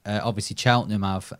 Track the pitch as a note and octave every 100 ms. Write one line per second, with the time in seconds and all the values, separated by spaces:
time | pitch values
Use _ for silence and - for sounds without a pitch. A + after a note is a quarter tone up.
0 | G#2 G#2 A#2+ G#2 - - B2+ A#2+ G2+ G#2
1 | G2 F#2+ -